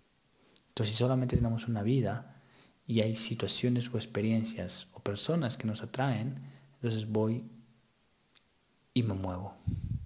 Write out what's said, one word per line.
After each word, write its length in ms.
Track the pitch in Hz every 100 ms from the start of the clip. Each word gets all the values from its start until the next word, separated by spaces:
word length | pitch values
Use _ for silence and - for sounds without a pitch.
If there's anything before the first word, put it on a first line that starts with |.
| - _ _ _ _ - _
Entonces, 260 | - 107
si 40 | 107
solamente 380 | 123 127 123 -
tenemos 300 | 120 113 -
una 160 | 110
vida 580 | 104 131 104 101 - - - - - _ -
y 140 | 113
hay 160 | 107 110
situaciones 760 | - 117 98 - 123 123 120
o 40 | 113
experiencias 920 | - 101 110 113 110 - 90 - -
o 80 | -
personas 560 | - 101 - 170 156 -
que 100 | 113
nos 160 | 107
atraen, 580 | 120 - 135 113 117 135 - - -
entonces 360 | _ 120 110 110
voy 400 | 107 110 120 - - - _ _ _ _ _ _ _ _ _ _ _ _
y 80 | 127
me 120 | 113
muevo 420 | 95 95 90 98 - - - - -